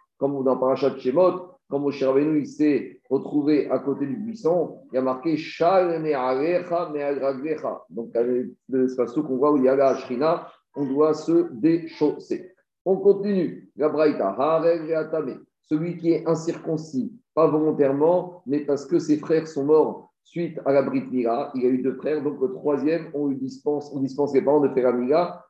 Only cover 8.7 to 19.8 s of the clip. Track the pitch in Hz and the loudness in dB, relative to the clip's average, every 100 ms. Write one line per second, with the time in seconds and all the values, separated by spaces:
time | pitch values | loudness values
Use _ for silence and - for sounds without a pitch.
8.7 | 131 127 127 113 156 151 127 147 147 127 | 0 0 0 -2 -2 -2 0 2 4 4
9.7 | 139 135 127 - 123 156 170 - - _ | 4 2 2 -4 -2 0 0 -4 -20 _
10.7 | - 143 135 156 147 - 170 170 127 151 | -6 -2 2 2 2 2 2 2 0 2
11.7 | 165 - - 147 - - 98 - _ _ | 2 -2 -2 -2 -2 -6 -10 -10 _ _
12.7 | _ 175 190 196 190 208 190 160 - - | _ -2 2 4 2 2 0 -2 -6 -12
13.7 | - 143 143 151 - 98 98 147 160 165 | -2 0 2 2 2 -2 0 0 2 2
14.7 | 170 156 160 156 160 139 - - _ - | 0 0 -4 -2 -4 -6 -8 -16 _ -4
15.7 | 156 170 165 165 160 165 160 170 - - | -2 -2 -2 0 0 0 -2 -2 -6 -4
16.7 | 156 - 131 113 - _ - 160 151 156 | -6 -4 -6 -6 -8 _ 2 4 4 2
17.7 | 139 139 139 156 180 175 - - 147 147 | 2 2 4 2 2 0 -10 -4 -4 0
18.7 | 139 - 170 151 151 - 160 160 - 139 | -2 0 0 2 0 0 0 0 -2 2
19.7 | 156 | 4